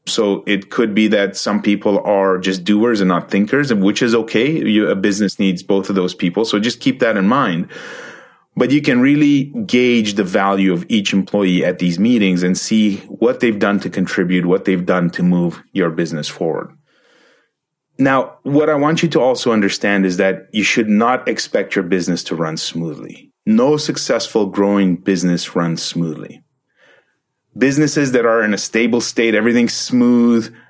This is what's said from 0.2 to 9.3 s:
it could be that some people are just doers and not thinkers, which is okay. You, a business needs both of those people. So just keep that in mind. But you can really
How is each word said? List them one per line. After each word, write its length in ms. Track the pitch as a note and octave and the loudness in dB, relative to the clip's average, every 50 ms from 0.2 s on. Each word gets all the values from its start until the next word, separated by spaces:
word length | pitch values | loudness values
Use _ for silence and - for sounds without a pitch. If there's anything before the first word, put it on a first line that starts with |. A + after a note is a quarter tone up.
| A2 G2+ G2 - - | 0 0 0 -2 -2
it 240 | - G#2 G2 G2 - | -2 -4 -4 -4 -6
could 240 | - - A#2+ G#2+ G2+ | -2 -2 -2 0 2
be 140 | G#2+ A2 G#2 | 2 2 2
that 280 | G#2+ G2+ G2+ G2 G2 | 2 2 0 -2 -4
some 260 | - - G#2+ G#2 G#2 | -6 -4 -2 -2 -2
people 380 | - G#2+ G#2 G2+ - G#2 G2+ G2+ - | 0 0 -2 0 0 0 0 0 0
are 320 | G2+ G#2 G2 F#2+ G2 F#2+ F2+ | 0 0 2 2 2 0 0
just 260 | F2+ G2 F#2+ F#2+ F2 | -2 -4 -4 -2 0
doers 380 | G2 G#2 G#2 A2 A#2+ A#2 G2+ | 0 2 2 2 2 2 2
and 80 | G2 F#2 | 2 0
not 220 | F2+ G2+ - - | 0 0 -2 -2
thinkers, 420 | - G2 G#2 G#2+ - C#3 C#3+ C3+ A#2 | 0 0 0 2 0 0 0 0 0
which 280 | G2+ F#2+ G2+ G#2 - | 0 2 0 0 0
is 120 | C3 A#2 A2+ | 0 2 2
okay. 380 | A#2 A2 - - G#2+ A#2+ C#3+ | 0 0 0 0 0 0 0
You, 360 | E3 D#3 - G#2+ G#2 G#2+ G#2+ D#2+ | 0 -2 -2 0 2 2 2 2
a 60 | G2+ | 0
business 440 | G2 F#2+ G#2 G2 G2+ G#2 F#2 - - | 0 0 0 0 0 -2 -2 0 0
needs 240 | G#2 F#2+ F2+ F2+ - | 0 0 0 -2 -2
both 260 | - G2+ G2 F#2+ - | -2 -2 -2 0 0
of 60 | G2+ | -2
those 180 | F#2+ F2+ F2+ - | 0 0 -2 -4
people. 320 | - - F2 - - A2+ | -2 -4 -2 0 -2 -2
So 140 | A2+ - G#2 | 0 0 -2
just 200 | G#2 A#2+ A2+ - | -2 -2 -4 -2
keep 200 | - C3+ B2+ - | -2 -2 0 0
that 180 | B2 A#2 G#2+ G#2 | 0 0 0 0
in 100 | F#2 G2+ | 0 2
mind. 420 | B2 C#3+ C3 G#2 E2 E2 F2+ - - - - - - - - - - - - - _ _ _ _ _ - | 2 0 0 -2 -2 -4 -6 -8 -10 -16 -16 -16 -16 -16 -18 -20 -20 -20 -20 -20 _ _ _ _ _ -2
But 140 | B2 B2+ | 0 2
you 100 | C3+ D3+ | 2 2
can 180 | D3 D3+ B2+ B2 | 2 2 2 2
really 440 | B2+ C3+ C#3+ D3 D3+ C#3+ | 4 4 4 4 4 4